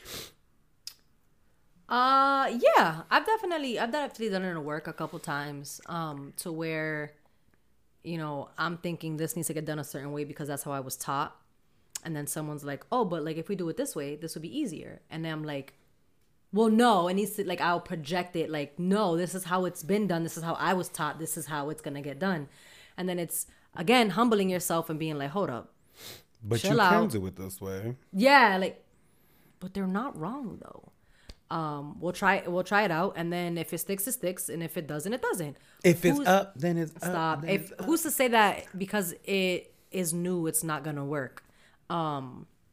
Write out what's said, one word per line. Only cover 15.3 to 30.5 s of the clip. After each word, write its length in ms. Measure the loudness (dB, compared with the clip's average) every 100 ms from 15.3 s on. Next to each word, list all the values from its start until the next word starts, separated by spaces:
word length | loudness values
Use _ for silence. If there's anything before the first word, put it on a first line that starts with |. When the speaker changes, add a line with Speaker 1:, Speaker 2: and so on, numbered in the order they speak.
Speaker 1:
I'm 120 | -6
like, 300 | -6 -6 -8 -18 _ _ _ _ _ _ _
"Well, 160 | 4 6
no, 400 | 8 8 6 4
it 60 |
needs 180 | 2 0 -2
to," 80 | -4
like, 140 | 0
I'll 200 | 2 2
project 540 | 0 -6 -2 -2 -2 -2
it, 140 | -2
like, 280 | -4 -4 -2
"No, 380 | 2 4 4 2
this 180 | 0
is 100 | -4
how 200 | -2 0 0
it's 160 | -4
been 240 | 0 2 2
done. 160 | 0
This 140 | -2 -4
is 40 |
how 100 | -4
I 180 | 0 2
was 140 | 2 -2
taught. 300 | -4 -4 -4
This 180 | -6 -6
is 100 | -4
how 220 | -4 -4
it's 100 | -6
gonna 200 | -8 -8
get 160 | -8 -2
done." 300 | 0 0 -4 -14 -20 -20 -16 -6
And 120 | -4
then 100 | -2
it's, 280 | -4 -6 -8 -14 _
again, 360 | -2 4 6 6
humbling 400 | 4 4 4 4
yourself 380 | 0 0 0 0
and 80 | -4
being 180 | -2 -2
like, 120 | -2
"Hold 200 | -2 -2
up. 240 | -4 -10 _ _ -20 -18 -18 _ _
Speaker 2:
But 180 | -2 0
Speaker 1:
Chill 120 | 2
Speaker 2:
you 40 | 6
can 260 | 6 6
Speaker 1:
out." 60 | 4
Speaker 2:
do 140 | 0 -4
it 100 | -8
this 240 | -12 -8
way. 360 | -8 -6 -6 -8 _
Speaker 1:
Yeah, 440 | 2 6 8 8 4
like, 260 | 0 -6 _ _ _ _ _ _ _ _
but 120 | -8
they're 120 | -4 -2
not 320 | -2 -4 -6
wrong, 400 | -8 -6 -10